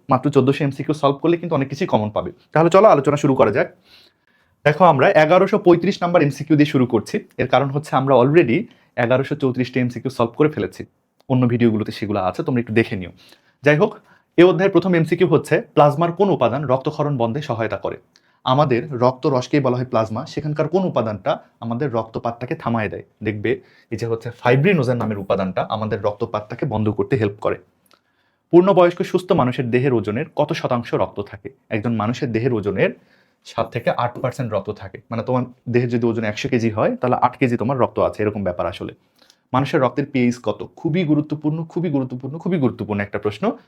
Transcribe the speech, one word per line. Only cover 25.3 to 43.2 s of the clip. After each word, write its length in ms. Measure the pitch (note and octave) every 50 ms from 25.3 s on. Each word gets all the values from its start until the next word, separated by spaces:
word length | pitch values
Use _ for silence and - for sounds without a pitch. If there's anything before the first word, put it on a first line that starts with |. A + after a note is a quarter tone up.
| - G2 F#2+ F#2 F2+ C3 E3 -
আমাদের 320 | - G#2 A2 G#2+ A2+ G2+ G2+
রক্তপাতটাকে 640 | G#2 G2+ - A#2 A2 - G#2+ G#2 - B2 - E3+
বন্ধ 220 | C#3 G#2+ G#2+ G#2+ A2
করতে 280 | - - G2+ - -
হেল্প 200 | G#2 A2 G2+ G#2 -
করে। 160 | - - - - - _ _ _ _ _ _ _ _ _ _ _ _ _ _ _ _ _
পূর্ণবয়স্ক 520 | - F3 F3+ G3 G3 F#3 F3 F3 F3 - F#3
সুস্থ 300 | - - F3+ - - F#3+
মানুষের 380 | E3+ B2 B2 A#2+ - C3 A#2
দেহের 220 | A2 B2 B2+ C#3+ B2
ওজনের 300 | A2+ G#2+ G#2+ G#2 B2 D#3 - -
কত 160 | - D3 D3 F3
শতাংশ 420 | - - C3 - B2+ A#2 - -
রক্ত 260 | C3 F#2+ F#2 - -
থাকে? 300 | G2+ - - G#2 - G2+ - _ _ _
একজন 240 | A2 G#2+ G2+ A#2+ A#2
মানুষের 380 | G#2+ G#2 A2 B2 - D#3 B2 G#2+
দেহের 200 | A2 A#2+ C3+ A#2+
ওজনের 380 | G#2+ F#2 G2+ F#2+ G2+ D#3+ G3+ B3 - _ _ _ _ _ _ _ _ _
সাত 280 | - - - A2 - -
থেকে 180 | A#2+ - F3
আট 280 | - - B2 A#2 - A#2
পার্সেন্ট 320 | C3 B2 - - B2 A2 G#2+
রক্ত 180 | G2 F#2+ -
থাকে। 280 | G2+ - G2+ F#2+ - - - _
মানে, 120 | A#2 A2+ A2
তোমার 200 | - B2+ B2+ A#2+ C3 - _ _ B2+
দেহের 200 | A#2 B2 B2+ A#2+
যদি 180 | A#2+ A#2 A#2
ওজন 180 | A#2 A2 A#2 A2+
একশো 240 | G#2+ G#2+ - - C3
কেজি 220 | C3+ A#2 A2 A2+
হয়, 260 | G2+ G#2+ C3+ G3 B3+
তাহলে 200 | A#3+ - B2 B2
আট 200 | - - B2 -
কেজি 200 | - C#3+ A#2+ A#2+
তোমার 220 | A2+ G#2 B2+ C#3 B2+
রক্ত 200 | A2+ - - G#2+
আছে, 240 | F2+ E2 - - G#2+
এরকম 220 | G#2+ G#2 A2 G2
ব্যাপার 220 | F2+ F2 - F2
আসলে। 260 | F2 F2+ - F#2 - - - _ _ _ _ _ _ _ _ _ _ -
মানুষের 280 | B2+ C#3 C3 - D#3
রক্তের 260 | C3 A#2+ - D3 C3+
পিএইচ 320 | - - C3 B2 A#2+ A#2+ - -
কত? 260 | G#2+ - - - - _
খুবই 280 | - - D#3+ D3 F#3 F3
গুরুত্বপূর্ণ, 600 | D3 D3+ D3 D3 D3+ D3+ D3+ - D3+ D3+ E3 E3
খুবই 260 | D#3+ - F3 E3 F3
গুরুত্বপূর্ণ, 480 | C#3+ C#3 C3 C3 B2+ B2+ C#3 C3 C#3+ E3
খুবই 200 | - F3 F#3 E3
গুরুত্বপূর্ণ 420 | C3 A#2 - - G#2 G2 G#2 G2+
একটা 180 | G2+ - -
প্রশ্ন। 380 | G2+